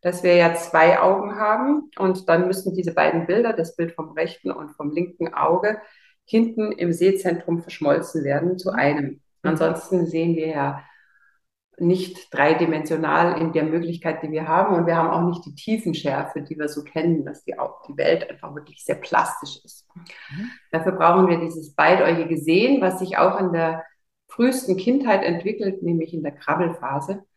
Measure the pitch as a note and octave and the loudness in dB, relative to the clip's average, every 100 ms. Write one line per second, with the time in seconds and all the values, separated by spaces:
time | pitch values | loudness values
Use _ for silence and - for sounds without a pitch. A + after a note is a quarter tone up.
0 | F3+ F3 F3+ F3 E3+ E3+ - E3 E3 F3+ | -4 -2 4 6 6 2 0 4 6 6
1 | F3+ G3 G#3 G#3 G#3+ A3+ C4 D4+ - - | 4 2 -2 -4 0 0 2 0 -2 -2
2 | F#3+ F#3 - E3+ F3+ F#3+ - F3 E3+ E3 | 0 0 2 2 2 -2 -4 -4 -2 2
3 | D#3 E3+ E3+ G3 A#3 G#3+ E3 - E3 - | 2 2 0 0 2 -2 -4 -4 -6 -6
4 | D#3 D#3 E3 - - - D3+ - D3 D3+ | -12 -6 -6 -6 -10 -8 -12 -10 -6 -4
5 | F3+ - E3 - D3 F3 G#3 G#3+ - _ | -6 -6 -8 -2 0 0 0 -4 -10 _
6 | _ _ _ A3 A3+ A3+ G#3+ - F3 E3 | _ _ _ 0 0 -2 -6 -2 -4 2
7 | F#3 F#3+ F#3 E3+ - E3+ - - D3 D3+ | 2 2 -2 -4 -2 -4 -6 -4 0 0
8 | E3 D#3+ C#3 C#3+ E3+ F3+ - - C#3 D3 | 0 -6 -2 0 0 -2 -4 0 0 0
9 | C3+ - _ _ D3+ D#3+ D#3+ E3+ - F#3 | -4 -8 _ _ -2 0 0 -2 -2 -2
10 | E3 E3 E3+ D#3+ D#3+ D3+ C#3+ C#3+ - _ | 0 -2 0 0 -2 -2 -4 -6 -14 _
11 | _ _ _ _ _ _ _ - E3+ F3+ | _ _ _ _ _ _ _ -2 2 2
12 | F3+ - - - D3 E3 E3 D#3 D3+ D#3+ | -2 -10 -10 0 4 4 2 0 -2 -2
13 | D#3 D#3 F3 E3+ E3 D#3+ D#3 D#3+ E3+ E3+ | 0 2 2 2 -2 0 0 -2 -4 -6
14 | E3 D#3 D#3 D#3 D#3+ E3 G3 F3 E3+ E3 | -6 -6 -6 -6 0 2 4 2 2 2
15 | E3 D#3+ F3 E3+ - C#3+ - A3 F3 D3+ | 2 2 0 -2 -10 -14 -4 -2 -2 -4
16 | D3 C3+ - D#3 C#3+ D#3 D3+ D3 C#3+ D#3+ | -4 -4 -6 -10 -10 -8 -6 -6 -8 -2
17 | E3+ D#3+ C#3 D3 - - C3+ - - C#3+ | 0 0 -2 -10 -12 -8 -8 -10 -16 -2
18 | D3 E3 - - D#3 D3 D3 - - - | 2 2 0 -14 -14 -14 -16 -20 -8 -8
19 | - D3 - - - - _ - _ - | -2 0 0 -4 -12 -16 _ -20 _ -20
20 | E3+ - - C#3+ A#3 - _ G#3+ F#3+ F#3 | -20 -20 -16 -12 -12 -14 _ -4 -2 2
21 | E3 F#3 F3+ E3+ E3 - - - D3+ F#3 | 4 6 6 4 -2 -8 -12 2 4 6
22 | - E3+ D#3 D#3+ D3 E3+ A#3+ C#4 F#3 F#3 | 4 2 0 -2 2 4 4 4 2 -2
23 | F#3 - F#3+ G3 F#3+ E3 E3 E3 - _ | -2 2 2 2 0 0 0 -2 -8 _
24 | _ _ _ - B3 C4 - F#3 - C4+ | _ _ _ 0 2 2 -2 -2 2 0
25 | A#3+ G3 F#3 E3+ F#3 G#3 G3+ F#3+ E3+ E3+ | 2 2 2 -2 -4 -4 -4 -4 -2 -2
26 | D#3+ E3+ C#3+ - - D#3+ F3 E3 B2+ C#3 | -2 -6 -8 -8 -4 0 0 -2 -6 -6
27 | C#3+ G3 - | -6 -10 -10